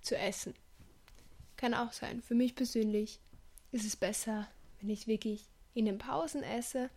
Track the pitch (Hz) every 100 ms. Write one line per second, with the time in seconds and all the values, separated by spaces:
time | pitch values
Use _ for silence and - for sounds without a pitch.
0 | - - - - - - - - - -
1 | - - - - - - 247 240 240 -
2 | - 233 - 233 247 247 240 226 214 208
3 | 214 - - - - - - 247 214 -
4 | 196 214 226 214 208 - - - 202 208
5 | 226 220 220 208 - - - 240 214 202
6 | 240 285 320 294 - 233 240 262 254